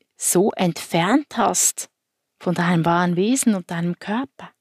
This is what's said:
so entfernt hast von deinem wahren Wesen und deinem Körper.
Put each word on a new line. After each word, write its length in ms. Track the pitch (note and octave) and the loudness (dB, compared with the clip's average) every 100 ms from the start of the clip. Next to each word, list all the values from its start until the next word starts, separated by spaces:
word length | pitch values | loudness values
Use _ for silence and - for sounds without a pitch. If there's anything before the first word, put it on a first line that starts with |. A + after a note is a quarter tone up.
| _ - | _ -8
so 360 | - F3+ G#3 | 0 2 2
entfernt 840 | - F3+ - - E3+ F3 C4+ C#4+ - | 2 -2 -2 -2 0 2 2 0 -2
hast 520 | G3+ F#3 - - - _ _ _ _ _ | 0 2 -2 -4 -12 _ _ _ _ _
von 160 | - F3 | -4 0
deinem 300 | F3 F3 D#3+ | 2 2 2
wahren 320 | E3+ F3+ E3+ | 2 2 0
Wesen 380 | G3+ C4 - G3+ | 0 2 2 0
und 160 | - | -2
deinem 280 | E3+ F3 F3 | -6 -4 -4
Körper. 540 | - A3 C#4+ - - _ | -6 -6 -6 -12 -20 _